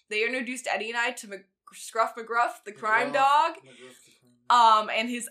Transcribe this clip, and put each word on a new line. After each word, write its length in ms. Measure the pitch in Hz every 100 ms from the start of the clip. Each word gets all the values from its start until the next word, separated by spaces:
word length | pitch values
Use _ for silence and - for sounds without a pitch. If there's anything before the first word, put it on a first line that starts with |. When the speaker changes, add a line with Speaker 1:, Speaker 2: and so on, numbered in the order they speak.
| -
Speaker 1:
They 160 | 214
introduced 420 | 233 254 247 254 -
Eddie 180 | 196 220
and 60 | 233
I 120 | 240
to 160 | 247 208
Mc-, 160 | 190 _ _ -
Scruff 420 | - - 220 226 -
McGruff, 480 | 226 233 247 -
the 80 | -
crime 380 | 208 214 226 269
Speaker 2:
McGruff, 40 |
Speaker 1:
dog, 380 | 285 269 294 330 330
Speaker 2:
McGruff 480 | - - 254 - _
the 60 | _
crime 120 | _ _ -
dog. 340 | 240 226 214
Speaker 1:
um, 60 | 214
and 180 | 214 240
his 200 | 240 -